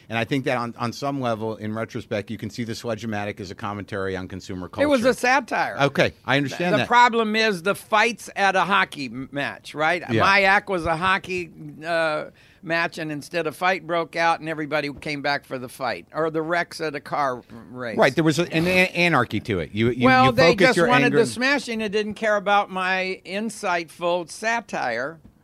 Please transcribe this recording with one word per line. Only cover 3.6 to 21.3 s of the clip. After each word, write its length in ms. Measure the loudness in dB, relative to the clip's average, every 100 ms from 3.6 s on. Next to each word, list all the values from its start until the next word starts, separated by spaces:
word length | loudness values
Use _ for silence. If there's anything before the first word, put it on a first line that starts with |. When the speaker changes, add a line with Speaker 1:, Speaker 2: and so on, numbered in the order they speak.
| -8 -8 -8 -6 -4 -4
Speaker 1:
on 100 | -8
consumer 400 | -12 -10 -10 -8
culture. 160 | -2
Speaker 2:
It 80 | 2
was 140 | 2
a 100 | 2
satire. 600 | 0 0 0 0 -4 -2 0
Speaker 1:
Okay, 320 | 0 2 0 0
I 140 | 0 0
understand 360 | 0 -2 0
Speaker 2:
The 40 | 0
Speaker 1:
that. 100 | 4
Speaker 2:
problem 480 | 6 6 4 0 2
is 260 | 0 0
the 140 | -2 -2
fights 520 | 0 2 2 0 -10
at 220 | 0 2 4
a 60 |
hockey 420 | 2 2 0 -4 -8
m-, 220 | -8 -8
match, 460 | -6 -6 -8 -12 -2
right? 260 | 0 0 0
Speaker 1:
Yeah. 120 | 2
Speaker 2:
My 200 | 4 6
act 260 | 6 4 2
was 180 | -4 -2
a 100 | -2
hockey, 560 | 0 -2 -4 -8 -8 -14 -16 -12 -4
uh, 440 | 0 0 -2 -8 _ _ _
match, 340 | -4 -2 -2 -4
and 140 | -8
instead 340 | -8 -6 -4 -4
a 60 |
fight 340 | -2 0 0 -2
broke 300 | -4 -2 0
out, 240 | 2 2
and 80 | -4
everybody 440 | -6 -2 -2 -2
came 280 | -8 -8 -4
back 220 | -2 -2
for 120 | -4 -10
the 120 | -10
fight. 400 | -6 -4 -4 -6
Or 160 | -4 -2
the 140 | -2
wrecks 380 | -2 -2 -2 -6
at 160 | -6 -8
a 40 |
car 360 | -6 -2 -2 -4
r-, 80 | -12 -20 -16
race. 260 | -10 -6 4
Speaker 1:
Right, 160 | 4 4
there 80 |
was 160 | 2 2
a, 120 | 0
an 140 | 0 2
a-, 220 | 4 2
anarchy 500 | 2 4 4 2 -2
to 220 | -2 -2
it. 100 | -2
You, 180 | 0 0
you, 140 | 4
Speaker 2:
Well, 220 | 4 6 4
Speaker 1:
you 60 |
Speaker 2:
they 180 | 6 4
Speaker 1:
focused 160 | 6 4
Speaker 2:
just 60 | 6
Speaker 1:
your 100 | 4
Speaker 2:
wanted 160 | 4
Speaker 1:
anger 140 | 4 4
Speaker 2:
the 40 |
Speaker 1:
in 60 |
Speaker 2:
smashing. 520 | 2